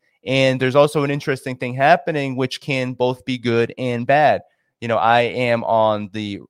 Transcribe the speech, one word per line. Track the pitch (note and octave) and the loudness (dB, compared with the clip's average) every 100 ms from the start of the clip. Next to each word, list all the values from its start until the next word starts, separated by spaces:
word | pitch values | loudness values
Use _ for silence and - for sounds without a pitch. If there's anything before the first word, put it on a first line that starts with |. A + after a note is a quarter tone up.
| _ _ - | _ _ -2
And | C3+ C3+ C3 | 2 2 2
there's | C3 C3 | 2 4
also | D3 D#3 | 2 2
an | C#3 | -2
interesting | C#3+ - C3+ - B2+ | -4 -4 -6 -6 -8
thing | B2+ | -8
happening, | B2+ C#3 F3+ - D3+ C#3 B2+ | 0 2 2 0 -4 -4 -4
which | C3 - | -4 -4
can | - C3+ B2+ | -6 -4 -4
both | B2 B2 B2+ - | -2 -2 -2 -6
be | B2+ | -6
good | A#2+ A#2 A#2 - | -2 0 0 -4
and | B2+ A#2+ B2 | -6 -4 0
bad. | C#3 D3 G2 - _ _ _ | 4 4 2 -2 _ _ _
You | A#2 | -4
know, | A2 | 0
I | G#2 A#2+ | 4 4
am | A#2+ G2+ B2 A#2 | 2 -2 0 0
on | - A2+ A2 G#2+ G#2 | 0 0 2 0 -4
the, | G#2+ G#2 G2 | -8 -8 -10